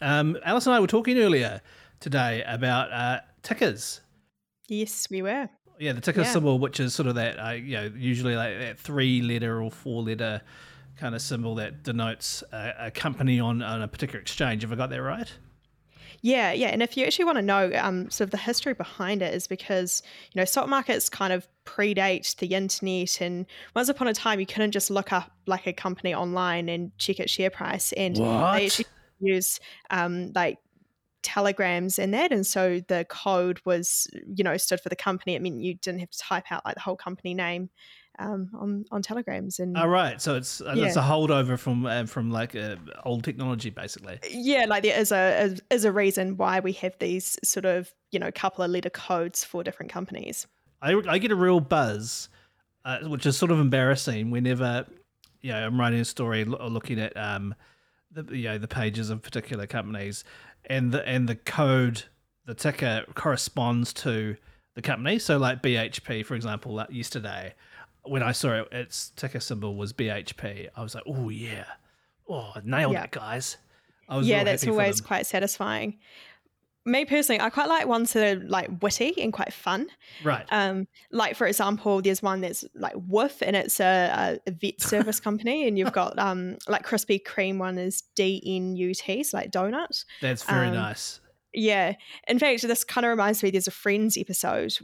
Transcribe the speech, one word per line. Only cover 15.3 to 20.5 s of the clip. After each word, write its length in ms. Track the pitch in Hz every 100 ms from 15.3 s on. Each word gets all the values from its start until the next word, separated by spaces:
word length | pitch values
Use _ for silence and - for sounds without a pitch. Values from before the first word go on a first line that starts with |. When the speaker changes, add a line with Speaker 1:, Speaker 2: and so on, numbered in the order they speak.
| - - _ _ _ _ - - -
Speaker 2:
Yeah, 300 | 233 262 196
yeah. 160 | 185 240
And 140 | 220
if 140 | 240 269
you 80 |
actually 220 | 254 - 339
wanna 160 | 277
know, 280 | 196 196 185 -
um, 340 | 196 185 185
sort 160 | - 196
of 40 |
the 60 | 202
history 340 | 233 240 285
behind 500 | 247 170 - 185 208
it 100 | 180
is 120 | 180 -
because, 560 | 185 - 190 180 - - - -
you 80 | 180
know, 40 |
stock 220 | 185